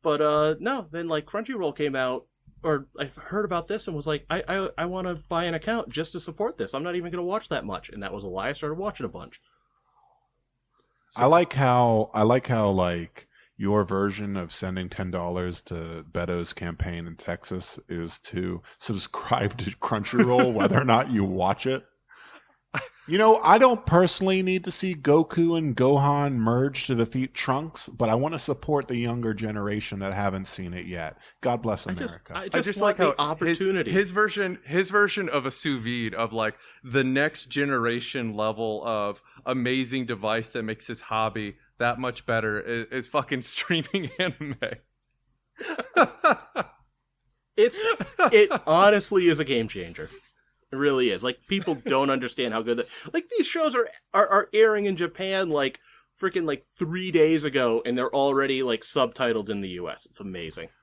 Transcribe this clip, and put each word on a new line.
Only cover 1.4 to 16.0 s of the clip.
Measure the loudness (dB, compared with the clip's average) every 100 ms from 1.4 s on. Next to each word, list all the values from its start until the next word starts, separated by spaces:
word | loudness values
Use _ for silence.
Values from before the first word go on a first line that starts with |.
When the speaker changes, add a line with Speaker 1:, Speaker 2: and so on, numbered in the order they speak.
| -6 -4 -6 -2
Speaker 1:
came | -2
out, | 0 -2 -4 -10 _ _ _
or | -2 -2 -4 -10
I |
heard | -10 -10 -8 -6
about | -2 -4 -4
this | -8 -6
and |
was | -8 -4
like, | -4 -4
"I, | -6 -2
I, | -4 -4 -4
I | -6
wanna | -4 -6 -8 -4
buy | -2
an | -2
account | -4 -4 -4 -4
just | -6 -6
to | -8
support | -12 -4 -6 -4
this. | -6
I'm | -4
not | -4 -6
even | -6
gonna | -6
watch | -4 -4 -4
that | -6
much." | -4 -10 -10
And | -10
that | -8
was | -8
a | -6
lie. | -4 -4
I |
started | -4 -6 -6
watching | -8 -6 -10
a |
bunch. | -10 -16 -20 _ _ _ _ _ _ _ _ _ _ _ _ _ _ _ _ _ 2
Speaker 2:
I |
like | 6 6 4
how, | 2 4 6 6 4 2
I | 2
like | 4 4 2
how, | 2 4
like, | 4 2 0 -6 -14 -20 _ _ _
your | 0 2
version | 2 0 -2 -2 -6 -6
of | -6
sending | -6 -6 -6 -8
ten | -6 -6
dollars | -4 -4 -4 -4 -6
to | -10 -10 -8 -12